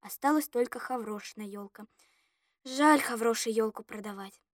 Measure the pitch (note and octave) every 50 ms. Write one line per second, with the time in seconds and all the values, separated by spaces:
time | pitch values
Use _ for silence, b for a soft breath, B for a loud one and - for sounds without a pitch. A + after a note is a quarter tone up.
0 | _ G3+ - - - C4+ D4+ D#4 D4 - - A#3+ A#3+ B3 - B3 - - C4 B3
1 | A3+ G#3 G#3+ G#3 - - - - G#3+ G3+ G3 G3+ G3+ G3 _ - G#3+ - _ _
2 | _ _ _ _ _ _ _ _ _ _ _ _ _ C4 B3+ C4 D4 D#4 D4+ C#4+
3 | C4+ - B3 A3+ A3 A#3 A3+ A3+ - A#3 A3 A3+ A3 A3 G#3+ - A3 _ - G#3+
4 | G3+ G#3 G3+ G3 G3 G3 - _ _ _